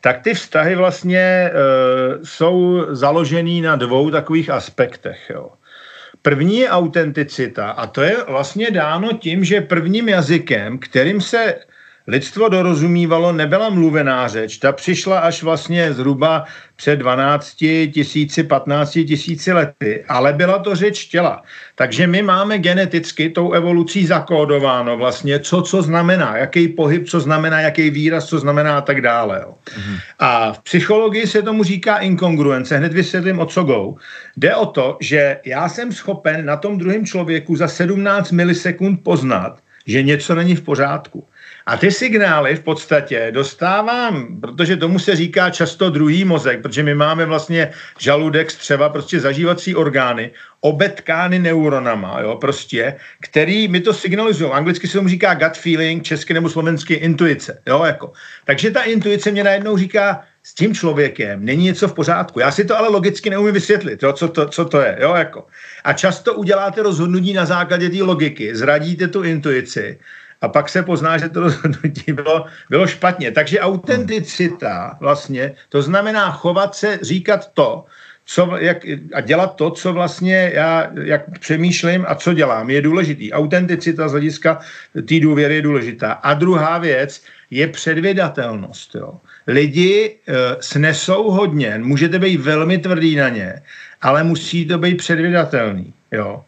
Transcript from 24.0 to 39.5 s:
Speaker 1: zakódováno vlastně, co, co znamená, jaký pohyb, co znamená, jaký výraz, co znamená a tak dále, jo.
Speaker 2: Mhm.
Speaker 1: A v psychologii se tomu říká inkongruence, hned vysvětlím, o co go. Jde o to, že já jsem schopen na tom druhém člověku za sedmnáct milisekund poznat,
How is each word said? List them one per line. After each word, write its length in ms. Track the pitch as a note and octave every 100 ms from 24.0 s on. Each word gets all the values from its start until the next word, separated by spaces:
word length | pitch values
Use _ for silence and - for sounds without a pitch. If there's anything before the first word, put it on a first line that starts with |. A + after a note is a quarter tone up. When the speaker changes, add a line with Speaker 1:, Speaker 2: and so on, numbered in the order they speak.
| E3+
Speaker 1:
zakódováno 920 | E3 D3+ E3 D3+ C#3+ C3+ B2+ A#2+ A#2
vlastně, 420 | B2+ B2 C#3+ C#3+
co, 220 | C#3+ F3
co 200 | F3 F#3+
znamená, 560 | D#3 E3 E3+ F#3 C3+ A2
jaký 300 | C3+ F3 E3+
pohyb, 380 | E3 D3+ E3 -
co 140 | F3
znamená, 420 | C#3+ D#3 D#3+ D#3+
jaký 280 | D#3 D3+ D#3
výraz, 360 | C#3+ D3+ E3 -
co 140 | D#3+
znamená 380 | C#3 D3 D3+ C#3+
a 40 |
tak 200 | C#3+ C3+
dále, 440 | B2 A#2 A2 F#2+ -
jo. 80 | - - G#2
Speaker 2:
Mhm. 200 | G2+ F#2+ - -
Speaker 1:
A 340 | C3 A#2 A2
v 60 | G2+
psychologii 680 | - F3 - G#3+ A3 G#3 A3
se 140 | G#3+
tomu 220 | G#3 A3
říká 340 | F#3 F#3+ A3 G#3
inkongruence, 760 | F#3+ F3+ F3+ D#3+ C#3 C3 B2+ D3
hned 160 | E3
vysvětlím, 460 | E3 F3 F#3 F3+ F3+
o 60 | D#3+
co 180 | -
go. 300 | D#3+ A#2 G2 - - - - -
Jde 180 | D3+ A3
o 100 | G#3
to, 320 | - C3 C#3
že 360 | - D3 C#3+ C3+ C3
já 240 | C3 E3+
jsem 220 | - B3
schopen 480 | F#3 - G3 D#3+ D#3 D3+
na 120 | D3
tom 200 | G3+ G3+
druhém 280 | F3 G#3+ G#3+
člověku 480 | F#3+ E3 D#3+ D3+ D#3
za 120 | D#3+
sedmnáct 640 | - F3+ G3 G3+ G3+ F#3
milisekund 720 | F3 F3 F3 F#3 F3 F#3+ F#3
poznat, 580 | - E3+ C3 G#2 F2+